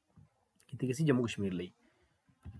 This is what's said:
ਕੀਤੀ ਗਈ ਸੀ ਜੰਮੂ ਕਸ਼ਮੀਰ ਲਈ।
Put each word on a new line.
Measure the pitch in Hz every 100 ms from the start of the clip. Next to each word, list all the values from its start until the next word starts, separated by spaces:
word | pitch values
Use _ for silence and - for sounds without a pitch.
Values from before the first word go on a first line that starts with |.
| _ - - _ _ _ -
ਕੀਤੀ | 113 127
ਗਈ |
ਸੀ | 123 160
ਜੰਮੂ | 123
ਕਸ਼ਮੀਰ | 117 - 98
ਲਈ। | 90 90 - _ _ _ _ _ _ - -